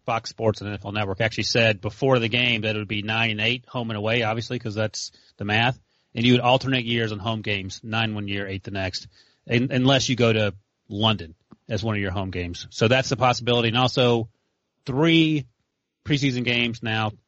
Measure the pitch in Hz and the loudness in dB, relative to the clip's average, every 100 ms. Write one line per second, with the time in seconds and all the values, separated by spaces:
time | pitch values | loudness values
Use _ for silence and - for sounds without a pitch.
0 | - 113 113 - 110 104 101 101 101 101 | -4 -4 -4 -2 0 0 -4 -8 -6 -4
1 | 101 95 110 - 107 120 113 104 104 - | -2 0 -2 -2 0 2 4 2 -4 -2
2 | 135 127 113 120 123 117 110 107 104 107 | 0 2 0 0 0 0 -2 -4 -4 -6
3 | 104 110 113 107 110 123 - 127 113 107 | -4 -2 -2 -2 -2 -4 -6 -8 -6 -4
4 | 107 117 110 113 110 123 113 104 107 - | 0 0 0 -2 -4 -6 -6 -4 -4 -4
5 | - - _ - 101 107 120 127 _ _ | -12 -14 _ -8 -2 2 2 0 _ _
6 | _ - 120 123 120 131 131 131 117 117 | _ 0 4 6 6 4 2 -2 0 -2
7 | 113 104 95 110 104 101 95 - 117 110 | -2 -4 -4 -4 -4 -4 -6 -10 -6 -2
8 | 113 107 101 101 98 98 - 98 95 - | -2 -4 -6 -6 -6 -8 -8 -6 -4 -6
9 | - _ _ _ - 120 127 131 127 135 | -12 _ _ _ -2 0 2 2 4 4
10 | 127 120 117 110 104 95 _ _ - 101 | 2 2 2 2 0 -4 _ _ -12 -2
11 | 110 104 82 80 _ - - 110 110 104 | 0 0 -4 -18 _ -20 -8 -4 -2 -2
12 | 98 95 95 90 87 87 - - 110 127 | -2 -4 -4 -6 -6 -8 -12 0 2 4
13 | 131 127 127 117 117 120 113 113 127 - | 2 2 2 2 0 0 2 2 2 2
14 | 123 120 117 _ _ _ _ _ - 127 | 4 2 0 _ _ _ _ _ -6 0
15 | 165 165 160 151 131 _ _ _ _ _ | 4 6 4 0 -4 _ _ _ _ _
16 | - 147 139 123 120 120 120 120 117 110 | -2 0 0 0 0 0 0 -2 -4 -2
17 | 110 104 | -2 -4